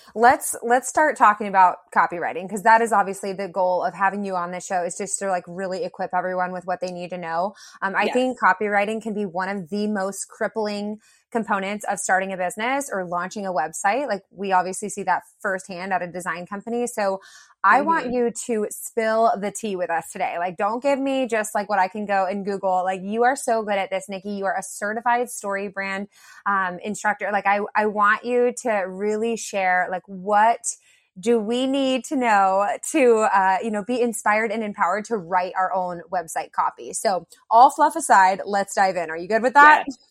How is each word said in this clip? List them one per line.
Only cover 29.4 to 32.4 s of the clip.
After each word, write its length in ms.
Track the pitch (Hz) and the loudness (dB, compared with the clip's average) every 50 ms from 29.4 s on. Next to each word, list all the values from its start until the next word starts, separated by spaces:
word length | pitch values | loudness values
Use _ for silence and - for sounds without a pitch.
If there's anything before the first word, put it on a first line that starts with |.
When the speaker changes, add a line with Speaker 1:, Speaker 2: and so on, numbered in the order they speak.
| - - 214 196 190 180 180 180 180 - | -6 -6 -4 0 2 2 2 2 0 0
Speaker 1:
like, 120 | 185 175 - | -4 -6 -8
what 540 | - 196 185 180 202 208 208 220 233 233 - - - - - _ _ _ _ _ _ _ | -10 -14 -10 -2 2 4 4 6 4 4 2 -2 -8 -10 -10 _ _ _ _ _ _ _
do 220 | 185 180 233 240 226 | -4 0 2 2 2
we 260 | 202 214 240 247 269 | 2 0 -2 0 0
need 380 | 262 269 277 269 262 262 240 - | 0 0 0 2 2 0 -2 -2
to 120 | - 311 | -2 -2
know 500 | 262 247 233 208 196 | 0 2 4 4 4